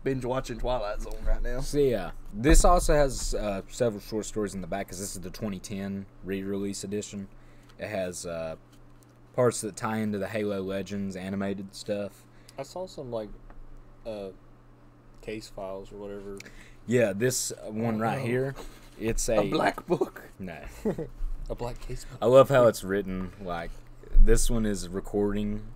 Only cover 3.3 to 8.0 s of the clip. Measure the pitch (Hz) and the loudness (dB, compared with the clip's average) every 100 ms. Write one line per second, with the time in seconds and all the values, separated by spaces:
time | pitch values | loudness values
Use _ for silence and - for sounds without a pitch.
3.3 | 104 104 98 - - 120 101 - 110 101 | -2 -2 -4 -6 -2 0 -2 -6 -6 -6
4.3 | 110 104 95 87 98 98 90 98 98 87 | -4 -4 -4 -6 -6 -6 -8 -8 -8 -10
5.3 | - 110 92 - 98 98 98 98 - 90 | -8 -8 -8 -8 -8 -6 -8 -10 -14 -8
6.3 | 98 98 98 101 98 98 104 101 101 98 | -6 -4 -4 -6 -6 -6 -8 -8 -10 -12
7.3 | - - - - - 95 104 | -14 -20 -20 -20 -12 -8 -4